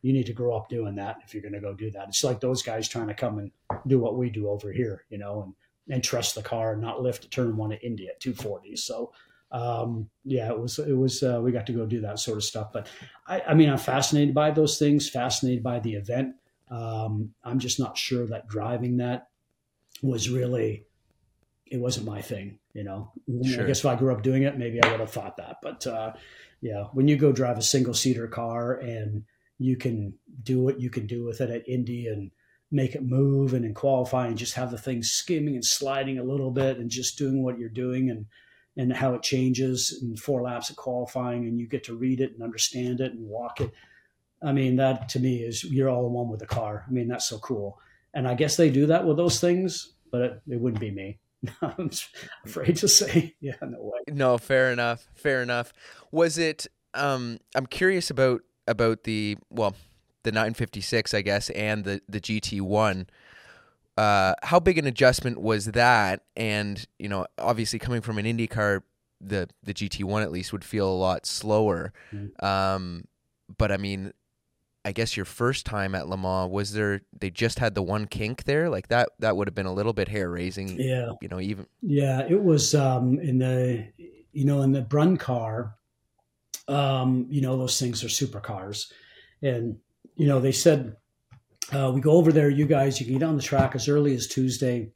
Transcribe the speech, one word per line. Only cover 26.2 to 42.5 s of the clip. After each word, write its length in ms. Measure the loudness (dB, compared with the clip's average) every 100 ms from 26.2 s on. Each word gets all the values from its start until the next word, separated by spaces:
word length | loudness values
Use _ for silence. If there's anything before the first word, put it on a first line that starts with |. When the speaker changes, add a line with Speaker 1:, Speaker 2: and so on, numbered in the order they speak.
| -20 -20 -20 _
Speaker 1:
yeah, 240 | -8 -6 -6
when 160 | 2 4
you 80 | 6
go 160 | 6
drive 240 | 4 2 0
a 40 |
single-seater 680 | 2 2 2 0 2 0 -2
car 460 | -6 -6 -4 -2
and 500 | -4 -4 -6 -4 -6 -8 _ _ _
you 180 | 0 0
can 380 | 0 -2 -6 -10 _ -18
do 180 | -2 0
what 200 | 2 0
you 100 | -4
can 160 | -4 -6
do 180 | -6
with 160 | -6 -4
it 80 | -4
at 180 | -4 -4
Indy 400 | -4 -4 -4 -6
and 240 | -6 -8 _ _ _ _
make 240 | 0 0 -2
it 80 |
move 500 | 0 4 4 4 4
and 100 | 2
in 80 | -2
qualifying, 640 | 0 2 2 2 0 0 -2
just 180 | -4
have 160 | -4 -6
the 60 | -6
thing 240 | -6 -4
skimming 520 | -2 -2 -2 0 0
and 100 | -2
sliding 540 | 0 0 0 -2 -2 -4
a 60 |
little 260 | -2 -2 -2
bit 280 | 0 0 0
and 120 | -4
just 260 | -4 -6 -2
doing 260 | 0 0
what 160 | 0 -4
you're 100 | -8
doing 420 | -4 -4 0 0
and, 160 | -2 -10 _ _ _ _ -2
and 160 | 0
how 220 | 2 0
it 80 | 0
changes 760 | 0 0 2 2 0 0 -4 -4
in 140 | -8 -8
four 260 | -4 -2
laps 260 | -2 -6 -8
of 80 | -10
qualifying, 720 | -6 -6 -4 -4 -4 -2 -2
and 140 | -4
you 60 | -4
get 160 | -6
to 100 | -8
read 260 | -4 -2 0
it 120 | -2
and 80 | -4
understand 580 | -12